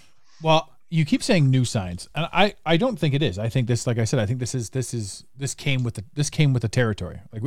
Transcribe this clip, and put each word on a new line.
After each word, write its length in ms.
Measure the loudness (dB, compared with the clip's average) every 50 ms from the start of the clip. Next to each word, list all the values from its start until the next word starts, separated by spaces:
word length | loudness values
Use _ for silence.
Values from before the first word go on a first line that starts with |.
| -20 -20 -20 -20 -20 -20 -12 -2
Well, 280 | 2 4 4 4 2 -2 -14 -20 -10 -2
you 160 | 0 0 2
keep 180 | 2 0 0 2
saying 260 | 4 4 6 6 6
new 140 | 6 4 4
science, 460 | 2 0 -2 -4 -4 -6 -10 -10 -10 -6
and 120 | -6 -6 -2 2
I, 220 | 2 2 2 2 -2 -2
I 100 | 0 2
don't 240 | 2 2 0 -2 -2
think 140 | -2 0 0
it 100 | 0 0
is. 160 | -2 -2 -2
I 80 | -4
think 200 | -2 0 0 0
this, 200 | 0 0 -2 0
like 100 | -2 -2
I 60 | 0 0
said, 160 | 0 0 0
I 60 | 0
think 140 | 0 -2 -4
this 140 | -4 -6 -6
is, 180 | -6 -6 -6
this 220 | -6 -6 -6 -6 -6
is, 300 | -8 -8 -8 -10 -16 -18 -20 -14
this 160 | -10 -10 -10 -8
came 300 | -4 -2 -2 0 0 0
with 100 | -4 -4
the, 100 | -8 -12 -8 -4
this 140 | -4 -4 -2
came 220 | 2 2 4 4
with 120 | 4 2 0
the 40 |
territory. 540 | 0 0 2 2 0 0 -4 -8 -12 -12 -14 -16 -14
Like, 120 | -12 -8 -8